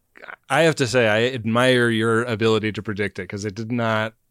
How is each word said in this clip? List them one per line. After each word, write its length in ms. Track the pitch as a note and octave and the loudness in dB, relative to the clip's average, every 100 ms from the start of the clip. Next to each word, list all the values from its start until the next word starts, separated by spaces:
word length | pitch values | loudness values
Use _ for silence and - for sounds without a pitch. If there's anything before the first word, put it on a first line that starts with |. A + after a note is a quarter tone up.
| _ - - - - | _ -20 -20 -14 -2
I 140 | C#3+ | 2
have 120 | E3 C#3+ | 4 2
to 100 | B2 | 0
say, 220 | B2+ A2+ | 2 4
I 240 | G#2+ B2 | 2 0
admire 580 | C3 A2+ A#2 B2+ B2+ A#2+ | -2 -2 2 4 4 2
your 340 | A2 A2+ A2+ | 2 2 0
ability 480 | B2 G#2 A2+ A2 G#2+ | 0 0 2 2 0
to 100 | G2+ | -6
predict 360 | G#2 G#2 G2+ - | -6 -6 -6 -8
it, 100 | F2 | -10
'cause 160 | G#2 | -8
it 100 | G#2 | -8
did 180 | G2 A2+ | -8 -6
not, 420 | B2 A2+ A2 A2 - _ | -4 -2 -2 -4 -10 _